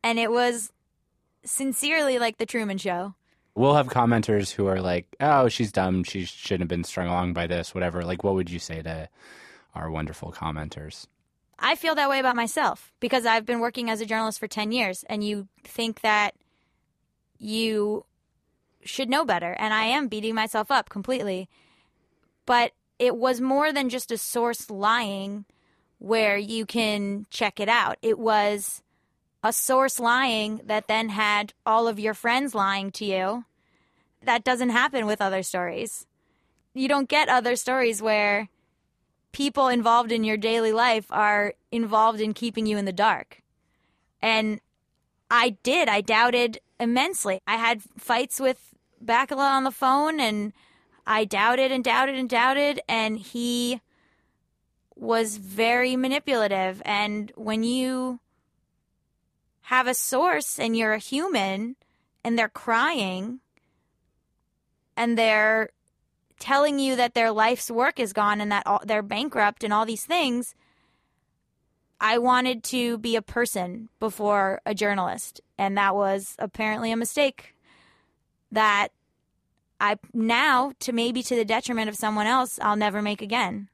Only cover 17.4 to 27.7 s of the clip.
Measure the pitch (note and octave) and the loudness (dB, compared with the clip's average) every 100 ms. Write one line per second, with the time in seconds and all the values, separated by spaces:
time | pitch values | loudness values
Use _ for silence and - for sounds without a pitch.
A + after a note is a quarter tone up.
17.4 | G#3+ A3 A3+ G#3+ G#3 G#3+ - _ _ _ | -6 -2 0 0 -2 -4 -8 _ _ _
18.4 | _ _ _ _ - - B3+ C#4 D4 F3 | _ _ _ _ -12 -6 0 0 2 0
19.4 | E3+ F3+ G#3+ G#3+ A3 C4+ C4+ G#3+ A3 A3+ | -2 -4 -2 0 2 0 -2 -4 -4 -2
20.4 | A3 A3 G#3+ C4+ - G3+ G3 B3+ G#3 F#3 | -2 -2 0 0 0 -10 -4 -4 -2 -6
21.4 | F#3 _ _ _ _ _ _ _ _ _ | -8 _ _ _ _ _ _ _ _ _
22.4 | - A#3+ A#3+ _ _ _ B3 B3 B3+ A#3+ | 2 2 2 _ _ _ 0 2 0 0
23.4 | C4 C4+ D4+ C#4+ C4 B3 - A3+ - A#3+ | 0 2 2 0 -2 -4 -6 -8 -4 -2
24.4 | A#3+ A#3 - G3+ G#3 A#3 G#3+ G3 G3 G#3 | -2 -4 -10 -2 0 0 -2 -6 -8 -10
25.4 | G3+ _ _ _ _ _ F#3+ A3+ G#3+ G3+ | -12 _ _ _ _ _ -2 2 2 2
26.4 | G#3 A3+ G#3 A#3+ A3 G#3 G3+ G3+ G#3 - | -2 -6 -4 -2 0 0 -2 -6 -8 -2
27.4 | G#3+ - G3+ | -2 -2 2